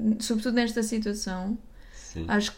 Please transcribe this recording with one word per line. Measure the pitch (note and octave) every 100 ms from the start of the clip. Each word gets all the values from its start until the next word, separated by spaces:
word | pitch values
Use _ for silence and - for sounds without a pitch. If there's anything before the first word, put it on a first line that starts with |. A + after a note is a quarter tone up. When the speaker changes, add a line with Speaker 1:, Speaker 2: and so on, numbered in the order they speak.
| A3 G#3+
Speaker 1:
sobretudo | - A3 B3
nesta | A#3 A#3 A#3
situação, | A3 A3 G#3 G#3 G3 F#3 F#3+ A#3+ - - -
Speaker 2:
Sim. | - - - E2
Speaker 1:
acho | G#3 G#3+